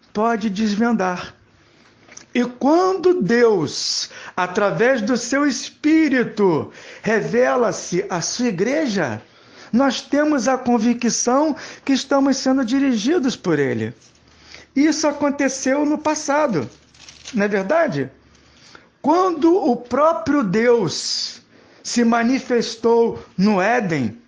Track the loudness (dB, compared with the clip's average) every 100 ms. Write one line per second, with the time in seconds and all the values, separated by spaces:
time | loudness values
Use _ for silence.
0 | _ -2 -2 0 -4 -2 -2 0 0 0
1 | -2 -4 -10 -18 _ _ _ _ _ _
2 | _ -20 -6 -2 -2 0 2 2 2 2
3 | 2 2 2 4 4 2 -2 -4 -6 -6
4 | -8 -12 -10 -4 -2 2 2 4 2 2
5 | 0 -2 0 0 0 -2 -8 -4 2 4
6 | 4 2 0 2 2 2 -2 -10 -20 -8
7 | -2 0 0 2 2 2 0 -2 -4 -4
8 | -2 -4 -4 -2 -2 0 -2 0 -2 -2
9 | -4 -6 -12 _ -20 -20 -4 0 0 -2
10 | -2 0 2 0 0 -2 0 0 2 0
11 | -2 -2 0 0 0 -2 -10 -10 -2 -2
12 | 0 0 2 0 0 0 0 0 0 0
13 | 0 0 -2 -4 -2 0 0 -2 -6 -8
14 | _ _ _ _ -20 -20 -6 0 0 2
15 | -2 0 -2 0 -2 -2 -2 0 0 -2
16 | -2 -4 -2 0 0 -2 -6 -12 _ -20
17 | -20 -20 -8 -2 -2 -2 0 0 0 -2
18 | -6 -10 _ _ _ _ -20 -20 _ _
19 | 0 2 2 2 2 2 2 -2 -2 0
20 | 2 0 0 0 0 0 2 2 0 -4
21 | -6 -6 -8 -12 _ _ -20 -18 -6 0
22 | 2 2 2 -2 -2 -2 -2 -2 2 2
23 | 2 -2 -10 0 2 2 2 0 0 -2
24 | -2 -6